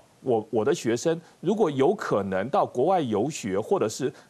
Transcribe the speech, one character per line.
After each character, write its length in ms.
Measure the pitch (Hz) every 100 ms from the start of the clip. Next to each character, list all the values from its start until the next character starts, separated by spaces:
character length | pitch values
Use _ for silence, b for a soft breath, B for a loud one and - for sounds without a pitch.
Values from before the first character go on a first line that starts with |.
| - _
我， 240 | 127 113 107
我 120 | 113
的 100 | 110
学 220 | 170 120
生 240 | 123 165 165 B B
如 160 | 156
果 160 | 214 175
有 220 | 135 139
可 260 | 208 - 113
能 240 | 98 95 117
到 140 | 196
国 220 | 151 123
外 160 | 151 185
游 260 | 127 101 135
学， 320 | 156 110 95
或 200 | - 190
者 100 | 110
是 240 | - 135 B